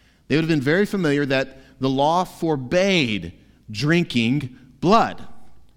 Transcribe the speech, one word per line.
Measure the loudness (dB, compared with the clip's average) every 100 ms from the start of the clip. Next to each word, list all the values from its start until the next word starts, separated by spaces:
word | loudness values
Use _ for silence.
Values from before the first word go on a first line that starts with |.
| _ _ -2
They | 0
would |
have | 2
been | 0
very | 2 2 0
familiar | 0 0 0 0
that | -2 -2 -10 -20 -6
the | -2
law | 0 2 0
forbade | -2 -4 -2 -2 0 0 2 2 0 -2 -8 -14 -20 _ -14
drinking | -4 2 2 2 0 2 0 -4 -12 -20 -4
blood. | 2 4 2 -4 -12 -12 -14 -18 -20